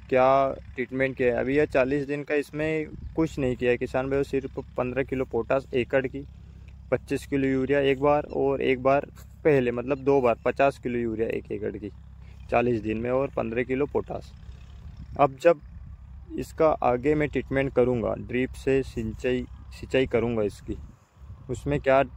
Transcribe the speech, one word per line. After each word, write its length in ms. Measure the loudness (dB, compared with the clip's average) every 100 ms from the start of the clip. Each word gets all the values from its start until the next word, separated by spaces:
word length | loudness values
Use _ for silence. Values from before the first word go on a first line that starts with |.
| 2
क्या 440 | 6 6 6 4 -2 -10
treatment 420 | -8 -6 -2 -2 2
किया 180 | 2
है। 60 | 2
अभी 160 | 2 2
यह 80 |
चालीस 400 | 2 2 2 0 -2
दिन 180 | -6
का, 100 | -2
इसमें 520 | -2 -2 -4 -2 -2 -6 -10 -8 -2
कुछ 220 | -2 0
नहीं 180 | -2 0
किया 140 | 2
है 60 | 2
किसान 340 | 0 -2 0
भाइयों, 140 | -2
सिर्फ 340 | 0 -2 -4 -10 -8 -4
पन्द्रह 260 | -2 -2
किलो 220 | -2 -4
पोटाश 420 | -2 -2 0 -2 0
एकड़ 320 | -2 2 0 0
की, 180 | -8 -12 -18 -20 -20 -18 -18 -4
पच्चीस 360 | -4 -2 -6 -2
किलो 220 | 0 2
यूरिया 320 | 0 2 2
एक 200 | 2 2
बार 260 | 4 2 0 -2
और 260 | 0 0
एक 200 | 0 2
बार 240 | 4 2 0 -14 -20 0
पहले, 280 | 4 4 4
मतलब 260 | -2 -2 0
दो 220 | 4 4
बार 160 | 4 2
पचास 340 | 0 4 2 2
किलो 200 | -4 -2
यूरिया 300 | -2 -2 -2
एक 240 | -2 -4
एकड़ 240 | -6 -6 -6
की 140 | -10 -12 -18 -20 -18 -18 0
चालीस 300 | 2 2 0
दिन 160 | -2 -2
में 120 | 0
और 200 | 0 0 -2
पन्द्रह 280 | -2 -2
किलो 220 | -2 -2 0
पोटाश। 460 | -2 -4 -10 -10 -16 -16 -16 -18 -16 -16 -16 -12 2
अब 180 | 2 6
जब 180 | 4 4 -2 -16 -16 -16 -16 -18 -12 -10
इसका 320 | -10 2 2 4
आगे 300 | 2 2 2
मैं 140 | 2 0
treatment 460 | -2 -2 0 2
करूँगा, 400 | 4 4 2 0 -4
ड्रिप 340 | -4 -2 -2
से 280 | -2 0 0
सिंचाई, 640 | 0 -6 -6 -4 -2 -2 -4 -14 -16 -14
सिंचाई 260 | 0 0 2
करूँगा 360 | 2 2 0
इसकी, 340 | -2 -4 -10 -10 -12 -20 _ -20 -20 -18 -10
उसमें 300 | -6 -2 0
क्या 220 | 4 4 4